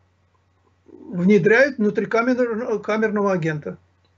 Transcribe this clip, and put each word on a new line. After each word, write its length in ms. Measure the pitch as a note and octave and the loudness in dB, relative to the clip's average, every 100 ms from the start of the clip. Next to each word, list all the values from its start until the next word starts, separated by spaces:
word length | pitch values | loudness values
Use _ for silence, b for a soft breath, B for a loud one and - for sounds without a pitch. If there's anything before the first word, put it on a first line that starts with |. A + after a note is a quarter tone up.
| _ _ _ _ _ _ _ _ _ | _ _ _ _ _ _ _ _ _
внедряют 920 | - - F3+ F3+ G#3 G3+ A3+ C#4+ C#4+ | -20 -12 -2 2 4 4 4 4 2
внутрикамер-, 1000 | G#3 G#3 G3+ A3+ A#3+ B3 A#3+ G#3+ A#3+ G#3+ | -2 -2 -2 0 0 0 0 -2 -4 -6
камерного 500 | - G#3+ A3 G#3 G3 | -4 -2 -2 0 0
агента. 440 | F#3 D#3+ D3+ - - _ _ _ | 0 -2 -4 -8 -14 _ _ _